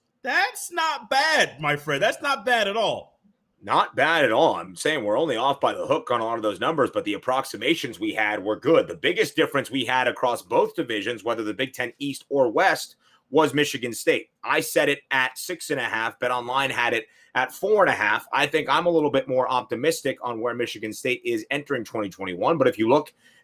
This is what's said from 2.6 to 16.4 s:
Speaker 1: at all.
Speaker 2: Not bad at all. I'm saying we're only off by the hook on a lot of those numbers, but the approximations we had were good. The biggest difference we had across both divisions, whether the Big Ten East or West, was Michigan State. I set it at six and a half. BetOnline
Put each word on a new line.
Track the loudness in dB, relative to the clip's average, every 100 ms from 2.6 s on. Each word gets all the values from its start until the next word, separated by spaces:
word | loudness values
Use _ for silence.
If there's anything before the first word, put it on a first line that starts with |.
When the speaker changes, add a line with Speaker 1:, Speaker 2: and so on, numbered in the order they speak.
| 2
Speaker 1:
at | 0
all. | 0 -2 -8 _ _ _ _ _
Speaker 2:
Not | 0 0 2
bad | 2 2 4
at | 4
all. | 6 4 2
I'm | -6 -4
saying | -2 -2
we're | 0 0
only | 0 0
off | 0 2
by | 0
the | 0 0
hook | -2 0
on | -2
a | -2
lot | -2
of |
those | -2 -2
numbers, | -2 0 0
but | 0
the | -4 -4
approximations | -2 -2 -2 -4 -2 -2 -4 -6
we | -4
had | -2 -2 -2
were | -2 -2
good. | 4 4 2
The | -2
biggest | -2 0 0 2
difference | 0 0 -2
we | -4
had | 0 2 0
across | 0 0 -2
both | 0 0 2 -2
divisions, | -4 -2 -4 -4 -4
whether | -4
the | -4
Big | -4 -6
Ten | -4 -8 -6
East | -10 -10 -4
or | 2 2
West, | 4 2 2 -4 _ _ _ 0
was | 2 4
Michigan | 2 0 -2 -6
State. | -4 0 0 -2 _ -2
I | -2
set | 0 2 2
it | 0 0
at | 0 0 -4
six | -10 -10 -6
and | -4
a |
half. | -2 -2 -4 -2
BetOnline | -2 -2